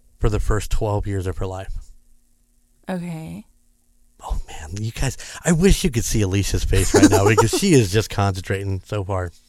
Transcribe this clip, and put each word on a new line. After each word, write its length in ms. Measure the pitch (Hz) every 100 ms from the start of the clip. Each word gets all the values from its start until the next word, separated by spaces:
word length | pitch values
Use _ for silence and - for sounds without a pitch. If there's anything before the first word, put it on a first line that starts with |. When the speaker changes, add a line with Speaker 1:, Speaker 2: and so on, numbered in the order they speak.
| _ -
Speaker 1:
for 100 | -
the 100 | 104
first 300 | - 107 -
twelve 380 | - 110 101 101
years 180 | 98 92
of 120 | 90
her 100 | 98
life. 260 | 92 98 - - - _ _ _ _ _ _ _ _ -
Speaker 2:
Okay. 560 | 185 175 160 160 180 - _ _ _ _ _ _ _
Speaker 1:
Oh, 160 | - - -
man, 240 | - 76 98
you 120 | 113
guys, 260 | - 135 - - -
I 80 | -
wish 300 | 165 190 -
you 60 | 180
could 160 | 117 -
see 160 | 110
Alicia's 420 | 98 98 92 -
face 300 | - 95 90
right 160 | - 302
now 180 | - -
because 220 | 113 -
she 240 | 359 196
is 180 | 139 98
just 200 | 110 -
concentrating 680 | - 101 92 - 98 98 95 -
so 180 | 104
far 280 | 95 92 90 -